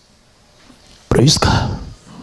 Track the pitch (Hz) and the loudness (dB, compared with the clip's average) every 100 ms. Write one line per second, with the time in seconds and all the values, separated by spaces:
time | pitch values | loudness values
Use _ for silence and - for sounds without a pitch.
0 | _ _ _ _ _ _ - - - - | _ _ _ _ _ _ -20 -20 -20 -12
1 | - - 131 - - - - - - - | -2 2 2 2 2 0 -2 -6 -12 -18
2 | - - | -20 -20